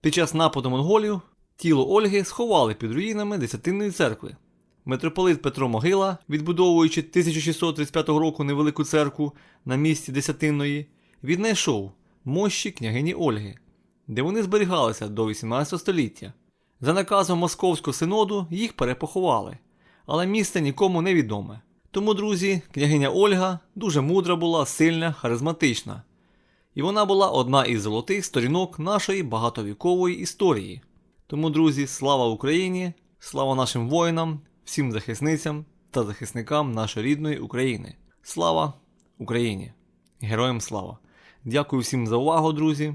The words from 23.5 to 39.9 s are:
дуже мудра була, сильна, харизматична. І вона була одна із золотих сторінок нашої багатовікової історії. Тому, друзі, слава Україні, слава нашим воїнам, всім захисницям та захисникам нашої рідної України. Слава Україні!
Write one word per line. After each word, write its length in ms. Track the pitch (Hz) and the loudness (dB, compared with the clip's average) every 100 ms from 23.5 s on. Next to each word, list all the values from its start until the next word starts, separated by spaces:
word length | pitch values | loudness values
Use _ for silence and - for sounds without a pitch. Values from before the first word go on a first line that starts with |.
| 175 _ | -2 _
дуже 260 | - 214 151 | -6 0 2
мудра 360 | 135 190 175 175 | 2 2 2 0
була, 300 | 170 165 135 | 2 2 0
сильна, 460 | - 160 165 165 | 2 2 4 -2
харизматична. 920 | 147 120 117 147 165 147 113 - 104 - _ _ _ _ _ _ | -2 -2 0 -2 0 0 0 -6 -14 -16 _ _ _ _ _ _
І 80 | - | -4
вона 220 | 160 208 | -2 2
була 260 | 202 196 190 | 4 4 4
одна 340 | 135 123 139 | 2 4 4
із 180 | 123 117 | 2 0
золотих 420 | 104 107 120 101 | -2 -4 -2 -4
сторінок 540 | - 139 120 165 180 - | -2 -2 0 0 -2 -6
нашої 440 | 160 208 - 196 | -2 -2 0 -2
багатовікової 960 | 151 110 117 117 104 104 175 180 180 180 | -2 -2 -2 -2 -8 -2 0 2 2 -2
історії. 640 | 175 - 190 120 95 87 _ _ _ _ _ | -8 2 2 2 -2 -14 _ _ _ _ _
Тому, 240 | 147 160 | -2 0
друзі, 360 | 151 160 139 135 | 4 4 4 -4
слава 400 | - 139 139 120 | -2 2 4 2
Україні, 640 | 110 131 165 185 180 180 165 _ _ | 0 0 0 0 -2 -4 -8 _ _
слава 360 | - 139 135 | -10 -4 0
нашим 340 | 131 127 123 117 | 0 0 0 0
воїнам, 520 | 160 170 165 160 151 - _ | 2 2 0 -2 -6 -10 _
всім 280 | - - 135 | -10 -4 -2
захисницям 720 | 107 - 113 151 156 156 151 156 _ _ | -2 -6 -4 -2 -2 -2 -8 -12 _ _
та 140 | 139 | -4
захисникам 680 | 107 101 117 120 110 151 147 | -4 -6 -10 -8 -4 -2 -2
нашої 340 | 110 110 - 117 | -4 -4 -4 -2
рідної 320 | 147 151 147 | -2 -2 -6
України. 560 | 101 123 131 110 - - _ _ | -6 -4 -2 -4 -10 -18 _ _
Слава 520 | - - 170 160 151 - _ _ _ _ | -12 -2 0 2 0 -4 _ _ _ _
Україні! 540 | 123 117 120 98 - - _ | -6 -2 -2 -4 -10 -16 _